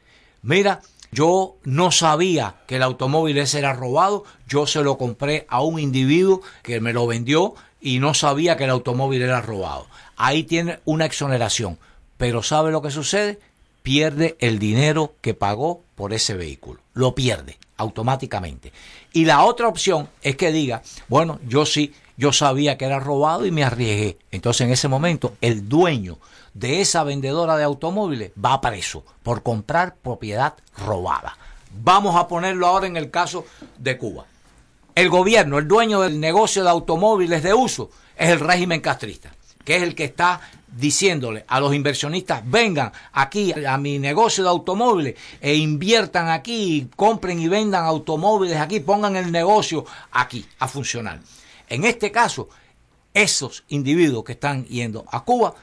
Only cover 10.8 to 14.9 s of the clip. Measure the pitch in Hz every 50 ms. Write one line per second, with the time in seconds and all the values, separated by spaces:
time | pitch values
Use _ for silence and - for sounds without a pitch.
10.8 | - 156 151 160 160 151 - - 147 139 131 120 117 104 - - 113 92 80 -
11.8 | _ _ _ - _ _ _ - 127 123 117 117 107 - 156 156 156 160 160 156
12.8 | 143 147 139 156 139 - 190 202 208 208 208 208 _ _ _ _ _ _ _ _
13.8 | - 127 135 143 156 156 143 147 165 160 165 - - 117 110 104 104 104 107 123
14.8 | 147 151